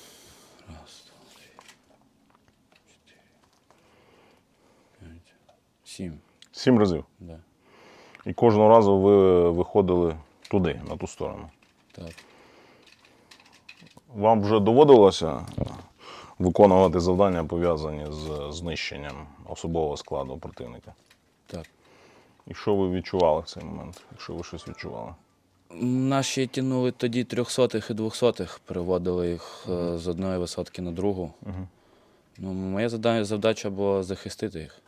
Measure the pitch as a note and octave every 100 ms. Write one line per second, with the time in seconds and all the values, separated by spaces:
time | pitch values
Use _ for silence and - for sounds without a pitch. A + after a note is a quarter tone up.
0 | - - - - _ _ - D#2+ - -
1 | _ _ _ - _ - - _ _ _
2 | _ _ _ _ _ _ _ _ _ _
3 | _ _ _ _ _ _ _ _ _ _
4 | _ _ _ _ _ _ _ _ _ _
5 | E2+ E2 _ _ _ _ _ _ - -
6 | F#2 D#2 _ _ - - C3 A#2+ G2+ D#2+
7 | - _ F2 E2 _ _ _ _ - -
8 | - - G#2+ F#2+ A#2+ G#2 G#2+ A#2 G2+ G2
9 | G2 G2+ F#2+ F2+ F2 E2+ F2 G#2+ F#2 F2+
10 | E2+ D#2 - _ - G2+ E2+ C2+ - D#2+
11 | F#2+ - - G#2 D#2+ _ _ _ _ -
12 | E2+ - _ _ _ _ _ _ _ _
13 | _ _ _ - _ _ - - - -
14 | _ A2 G#2+ A2 G2+ A2 G2+ B2 D3+ B2
15 | G2 - D#2+ B1 - - - - - _
16 | - - - - F2+ E2+ G2+ F#2 F#2 F2
17 | F2 F2+ G2+ F2 D#2 F2 F2 D#2 D2+ D2+
18 | D2+ D2+ D#2 D2+ C#2+ E2 E2+ D2+ - D2
19 | C#2+ C#2+ D2+ - - D2 E2+ E2 D#2 C#2+
20 | - D2+ C2 C#2 - - A#1+ A#1+ - -
21 | _ _ _ _ _ F2 E2 _ _ _
22 | _ _ _ _ - E2+ - G2+ F#2 F#2
23 | - F#2+ E2+ D#2 D#2+ F#2 D#2+ D#2 C#2+ F#2
24 | - - - E2 - E2 - - D#2 A#1+
25 | A1+ D#2+ _ _ _ _ _ E2+ B2 B2+
26 | C3 C#3 B2+ C3+ B2+ C3+ C3 B2+ B2+ A#2+
27 | B2 A#2+ A2+ A#2 A#2+ - B2 A2 - G#2+
28 | A2 - A#2+ G#2 F2+ - - F2+ F2 F2+
29 | F2 F2+ F2 E2+ - - A2 F2 F2 E2+
30 | F2 E2+ F#2+ F#2 F2 - F2 - F2 E2+
31 | G2+ F#2+ E2 - G2+ F#2 F#2 _ _ _
32 | _ _ _ - F#2 F#2 F#2+ G2 A#2 A2+
33 | A#2 A2+ G2+ G#2+ A2 G#2+ G#2+ G2 G2+ G2
34 | F#2 F#2+ G2 - G#2+ F2 D2+ -